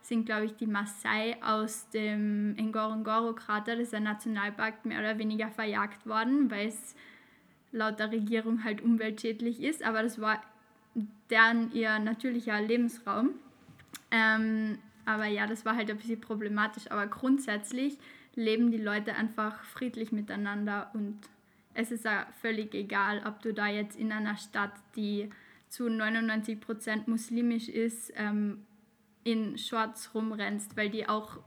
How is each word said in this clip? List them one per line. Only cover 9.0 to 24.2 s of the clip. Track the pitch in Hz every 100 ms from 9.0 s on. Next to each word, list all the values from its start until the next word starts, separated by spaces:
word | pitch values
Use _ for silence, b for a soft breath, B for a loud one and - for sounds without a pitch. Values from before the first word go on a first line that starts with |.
| 220 214 226 220 233 233
ist, | 269 311
aber | - 226
das | 226 220
war | 214 214 - - _ _ _ 233 208 - -
deren | 226 226 233 226
ihr | 233 220 214
natürlicher | 214 220 262 240 226 208
Lebensraum. | 214 240 233 - - 208 262 - - - - - - - -
Ähm, | 233 220 220 220 220 220 208 - - -
aber | 214 214
ja, | 202 208
das | 220
war | 220 226
halt | 214
ein | 208
bisschen | 226 226
problematisch, | - 214 208 208 214 214 -
aber | 208 208
grundsätzlich | - 254 269 247 208 208 247 277 285 B B B -
leben | 220 226 240
die | 226 208
Leute | 208 214 -
einfach | 214 220 214 214
friedlich | - - 254 220 220
miteinander | 214 208 202 202 208 208 202 -
und | 220 202 208 - - b b b
es | - 226
ist | 233 226
auch | 214 - -
völlig | 226 220 214
egal, | 202 202 202 202 208 214
ob | 214
du | 226
da | 208 208
jetzt | 208 208 -
in | 220
einer | 214